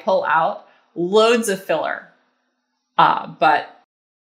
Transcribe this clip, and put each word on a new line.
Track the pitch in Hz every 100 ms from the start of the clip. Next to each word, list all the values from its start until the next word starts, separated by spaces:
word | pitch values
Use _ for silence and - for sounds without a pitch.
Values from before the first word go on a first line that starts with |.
pull | - 190
out | 151 160 180 214 - _ _ 156
loads | 175 214 226 240 208
of | 190
filler. | - 156 139 - - _ _ _ _ _ _ _ _ -
Uh, | 156 - 170
but, | - 160 147 - - _ _ _ _